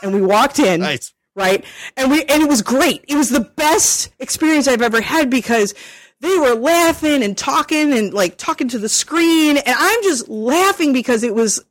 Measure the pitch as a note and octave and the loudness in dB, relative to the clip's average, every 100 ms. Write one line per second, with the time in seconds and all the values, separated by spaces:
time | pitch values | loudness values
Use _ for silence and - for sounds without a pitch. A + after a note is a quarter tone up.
0 | G3 G3 F#3+ G#3 C4 - A3+ E3+ F3 C#3 | -4 0 2 2 2 2 2 2 -2 -4
1 | - _ _ G3 F#3+ F#3+ - - - - | -10 _ _ -4 0 0 -4 -18 -12 -2
2 | C4 D4+ D4+ D4+ D4+ C#4 - B3+ E4 F3+ | 0 2 2 2 2 0 0 2 0 -2
3 | - D4 A#3+ B3+ - - D4+ E4+ - - | -4 -2 0 -2 -2 -2 0 2 0 -2
4 | - - C4 - D#4 D4+ C4+ A#3+ A#3+ A3+ | -6 -10 -8 -2 0 2 2 0 0 0
5 | G#3+ D#4 C#4 B3+ G#3+ A#3 G#3 - - - | 0 -2 0 -2 0 0 0 -6 -20 -20
6 | - _ D4+ F#4+ C4+ A3+ C4+ E4+ E4 - | -20 _ -2 2 2 2 2 2 2 0
7 | D#4 C#4+ G#3 G3+ - D4 D4 D#4 D4+ B3+ | 0 0 -2 -4 -2 -2 0 0 0 0
8 | G#3 G3+ F3+ - - D#4 C4 A#3+ G#3+ - | -2 -2 -2 -4 -6 -4 -4 -4 -4 -4
9 | - D#4+ E4 D#4+ D4+ C#4+ B3 B3 F4 A#4 | -2 0 2 4 2 2 0 0 0 0
10 | G4 C4 A#3 G#3+ A3+ D#4+ F#4+ G4 D4+ C4 | 0 -2 -6 -6 -2 2 2 2 0 0
11 | A3+ A3+ A#3 G#3+ A3 - - | 0 -2 0 0 0 -2 -8